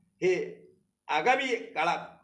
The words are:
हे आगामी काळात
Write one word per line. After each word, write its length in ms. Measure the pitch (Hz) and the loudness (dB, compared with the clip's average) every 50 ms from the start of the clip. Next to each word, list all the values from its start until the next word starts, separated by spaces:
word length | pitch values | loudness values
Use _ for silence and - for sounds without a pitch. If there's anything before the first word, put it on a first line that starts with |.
| _ _ _ - 170 | _ _ _ -2 2
हे 80 | 185 180 160 - - - - - - - _ _ _ _ _ _ - | 2 2 2 0 -6 -10 -14 -20 -20 -20 _ _ _ _ _ _ -2
आगामी 480 | 151 156 160 247 262 277 269 254 226 | 0 2 4 4 2 2 2 0 -2
काळात 420 | - - - - 151 160 170 160 - - - - - | -4 -4 -6 -4 -2 0 0 0 -2 -4 -10 -18 -20